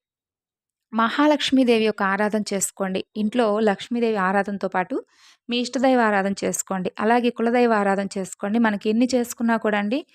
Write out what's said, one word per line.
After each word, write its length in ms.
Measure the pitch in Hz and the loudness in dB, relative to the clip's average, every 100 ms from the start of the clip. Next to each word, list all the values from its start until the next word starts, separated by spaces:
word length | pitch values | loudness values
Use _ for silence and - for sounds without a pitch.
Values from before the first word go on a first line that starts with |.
| _ _ _ _ _ _ _ _ _ | _ _ _ _ _ _ _ _ _
మహాలక్ష్మీదేవి 920 | 220 226 - 302 294 - 262 247 226 220 | 0 2 4 2 2 2 2 4 4 2
యొక్క 160 | - | 0
ఆరాధన 400 | 196 196 208 214 202 | -2 0 0 -2 -2
చేసుకోండి. 540 | 196 - - 190 185 - 214 | -4 -4 -4 -4 -4 -6 -4
ఇంట్లో 280 | 214 247 220 208 | -2 0 0 2
లక్ష్మీదేవి 600 | 220 196 - 240 226 214 | 0 0 -4 -2 0 0
ఆరాధనతో 480 | 185 202 196 202 190 | 0 0 0 -4 -4
పాటు 280 | 190 180 302 - _ _ _ - | -2 -4 -6 -8 _ _ _ -6
మీ 80 | 240 | -4
ఇష్టదైవ 400 | 247 262 262 247 | -2 0 2 4
ఆరాధన 340 | 220 202 196 196 | 4 2 0 -2
చేసుకోండి. 520 | 185 180 - 190 180 - | -4 -4 -4 -4 -4 -2
అలాగే 300 | 214 240 240 | 0 2 0
కులదైవ 440 | 226 226 247 240 | 0 0 2 2
ఆరాధన 340 | 214 202 196 196 | 2 0 0 -2
చేసుకోండి. 480 | 196 185 - 202 226 | -6 -8 -8 -4 0
మనకి 260 | 226 202 214 | 0 0 -2
ఎన్ని 180 | 220 247 | 0 0
చేసుకున్నా 500 | 254 233 - 233 226 | 0 -2 -4 -2 0
కూడా 220 | 220 208 | 0 -2
అండి, 200 | 208 277 - | -2 -4 -6